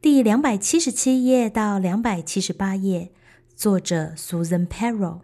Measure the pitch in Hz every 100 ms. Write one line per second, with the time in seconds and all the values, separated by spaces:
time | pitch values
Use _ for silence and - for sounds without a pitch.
0 | 311 285 226 226 294 202 - 330 330 220
1 | - 262 254 254 226 220 214 196 185 190
2 | 233 185 156 - 185 175 196 190 196 180
3 | 175 _ _ _ _ _ 214 190 180 170
4 | 156 160 - 170 165 175 175 - 233 226
5 | 185 165